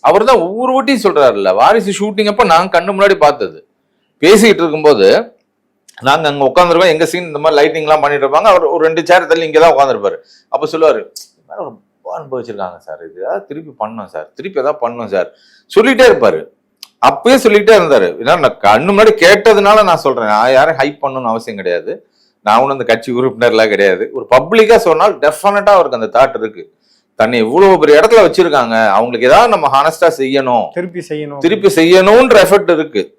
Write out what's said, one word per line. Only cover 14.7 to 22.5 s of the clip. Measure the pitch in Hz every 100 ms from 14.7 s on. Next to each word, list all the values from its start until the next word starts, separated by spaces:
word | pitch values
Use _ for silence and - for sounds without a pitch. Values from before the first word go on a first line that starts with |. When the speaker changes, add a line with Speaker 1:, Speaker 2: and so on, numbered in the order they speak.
| 147
Speaker 1:
பண்ணணும் | 117 120 110
சார்" | 95 87 _ _ _ _ -
சொல்லிட்டே | 226 247 254
இருப்பாரு. | 143 110 80 76 _ _ _ - _ 123
அப்பயே | - 233 262
சொல்லிட்டே | 233 208 208 214
இருந்தாரு. | 165 127 90 82
ஏன்னா | 117 170
நான் | 135 -
கண்ணு | 101 110 165
முன்னாடி | 202 220 -
கேட்டதுனால | 165 202 214 208 202 214 196
நான் | 165
சொல்றேன், | 143 123 110
நான் | 107 123 131
யாரையும் | 151 143
ஹைப் | 143 147
பண்ணணும்னு | 139 131 123
அவசியம் | 113 117 104
கிடையாது, | 92 87 82 165 _ _ _ _
நான் | 107